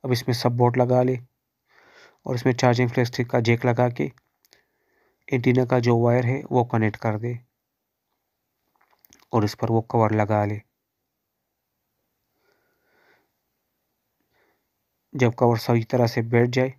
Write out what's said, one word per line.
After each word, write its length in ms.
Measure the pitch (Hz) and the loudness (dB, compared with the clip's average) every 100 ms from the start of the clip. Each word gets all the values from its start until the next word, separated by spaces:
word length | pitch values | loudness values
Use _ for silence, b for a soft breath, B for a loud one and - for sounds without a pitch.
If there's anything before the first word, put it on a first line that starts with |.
अब 80 | 131 | -2
इसमें 220 | 120 - | -4 -2
सब 220 | 120 120 120 | -2 -2 2
बोर्ड 200 | 123 123 | 2 2
लगा 260 | 123 127 | 2 2
ले 160 | 127 127 123 _ _ _ b b b b b b - | 0 -4 -10 _ _ _ b b b b b b -8
और 80 | |
इसमें 180 | 127 135 | -2 -2
चार्जिंग 380 | 123 127 120 123 | 2 2 2 0
प्लास्टिक 400 | - 120 - 120 | 0 -2 -2 -4
का 100 | 123 | -2
जैक 240 | 113 117 | 0 0
लगा 240 | 127 120 123 | 0 0 -2
के 220 | 120 147 - _ _ _ _ _ _ _ _ _ _ - | -2 -8 -8 _ _ _ _ _ _ _ _ _ _ -6
एंटीना 320 | 131 123 123 | -2 2 2
का 140 | 123 131 | 2 0
जो 200 | 120 117 | 2 2
वायर 280 | 120 120 120 | 2 2 0
है, 160 | 131 - | -4 -2
वो 120 | 127 | -2
कनेक्ट 320 | 120 113 107 - | 0 0 0 -2
कर 220 | 113 107 | -6 -4
दे 220 | 120 123 _ _ _ _ _ _ _ _ _ _ _ _ _ _ _ _ _ - _ | -8 -10 _ _ _ _ _ _ _ _ _ _ _ _ _ _ _ _ _ -20 _
और 120 | 117 | -2
इस 100 | 107 | -2
पर 120 | - 113 | -4 -2
वो 140 | 113 | -2
कवर 340 | 110 120 107 | -2 0 0
लगा 300 | 107 104 107 | 0 0 0
ले। 160 | 104 107 - _ _ _ _ _ _ _ _ _ _ _ _ _ _ _ _ _ _ _ _ _ _ _ _ _ _ _ _ _ _ _ _ _ _ _ _ _ _ _ _ _ _ _ _ 143 | -2 -6 -14 _ _ _ _ _ _ _ _ _ _ _ _ _ _ _ _ _ _ _ _ _ _ _ _ _ _ _ _ _ _ _ _ _ _ _ _ _ _ _ _ _ _ _ _ 0
जब 180 | 123 | 0
कवर 240 | 113 120 113 | 2 2 2
सही 260 | - 117 | 0 0
तरह 220 | 113 127 117 | 0 0 0
से 160 | 123 | 0
बैठ 260 | 113 120 123 | 0 2 2
जाए 260 | 123 131 | 0 -4